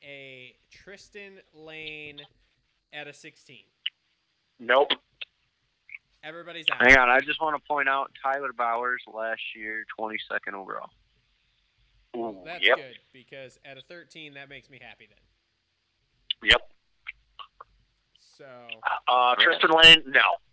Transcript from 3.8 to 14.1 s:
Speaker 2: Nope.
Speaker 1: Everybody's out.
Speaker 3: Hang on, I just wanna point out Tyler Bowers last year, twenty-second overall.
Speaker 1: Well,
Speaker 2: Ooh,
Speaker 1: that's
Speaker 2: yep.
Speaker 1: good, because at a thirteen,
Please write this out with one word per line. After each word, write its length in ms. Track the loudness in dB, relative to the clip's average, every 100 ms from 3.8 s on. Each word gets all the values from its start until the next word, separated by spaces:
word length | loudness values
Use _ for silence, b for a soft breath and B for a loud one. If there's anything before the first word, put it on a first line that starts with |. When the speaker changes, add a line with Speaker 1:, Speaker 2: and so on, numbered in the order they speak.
| -16 -16 _ _ _ _ _ _
Speaker 2:
Nope. 320 | 0 2 2 -2 _ _ -20 _ _ _ _ _ _ -20 _ _
Speaker 1:
Everybody's 440 | -18 -18 -16 -8 -4
out. 120 | 2 6
Speaker 3:
Hang 100 | 8
on, 100 | 8
I 100 | 4
just 200 | 2 -2
wanna 180 | -4 -4
point 280 | -4 -2 0
out 240 | -2 -4 -8
Tyler 300 | -6 -4 -6
Bowers 500 | -4 -2 -2 -4 -6 -8
last 280 | -10 -8 -8 -10 -12
year, 280 | -10 -10 -12 -10
twenty-second 560 | -8 -8 -8 -8 -8
overall. 360 | -12 -12 -12 -14 _ _ _ _ _ _ _ _ _ _ _ _
Speaker 1:
Well, 160 | -8 -8
Speaker 2:
Ooh, 120 | -8
Speaker 1:
that's 200 | -14 -8
Speaker 2:
yep. 120 | -4 -4
Speaker 1:
good, 220 | -6 -20 _
because 460 | -20 -20 -20 -20 -20
at 120 | -20 -20
a 40 |
thirteen, 520 | -20 -20 -20